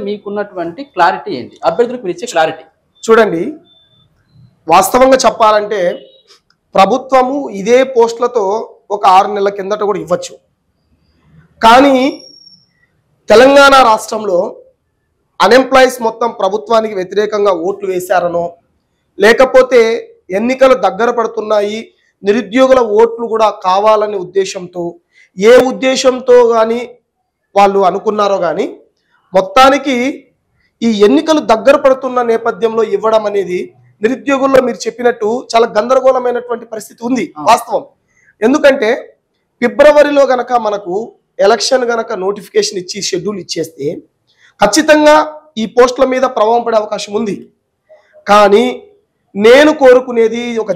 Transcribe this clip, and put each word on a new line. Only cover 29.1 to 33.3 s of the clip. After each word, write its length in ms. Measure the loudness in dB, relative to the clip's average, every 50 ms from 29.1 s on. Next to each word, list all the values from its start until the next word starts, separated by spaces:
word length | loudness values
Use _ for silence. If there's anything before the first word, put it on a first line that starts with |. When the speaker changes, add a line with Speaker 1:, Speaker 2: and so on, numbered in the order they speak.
| _ _ _ _ -2
Speaker 2:
మొత్తానికి 600 | -2 -2 0 2 4 4 4 4 2 0 -2 -4 -2 -2 -4 -6 -8 -14 _ _ _ _ _ _ _ _ _ _ -4 -4
ఈ 20 | -2 0 2 2
ఎన్నికలు 340 | 2 2 2 2 0 0 0 0 0 -2
దగ్గర 240 | 2 2 2 2 4 2
పడుతున్న 380 | 0 0 0 -4 -6 -4 -2 -2 -2 -2
నేపథ్యంలో 500 | -2 -2 -4 -4 -2 -4 -2 -2 -2 -2 -2 -2
ఇవ్వడం 280 | -2 0 0 0 0 0 -2